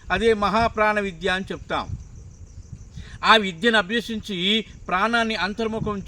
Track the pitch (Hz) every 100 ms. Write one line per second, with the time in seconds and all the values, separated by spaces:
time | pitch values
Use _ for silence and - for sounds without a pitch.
0 | - 185 226 214 202 214 233 214 214 208
1 | 196 160 185 185 190 170 - 156 95 -
2 | - - - - - - - - - -
3 | - - 180 220 190 160 233 226 185 233
4 | 214 220 - 185 185 220 - - - 180
5 | 220 233 226 214 180 208 226 220 214 202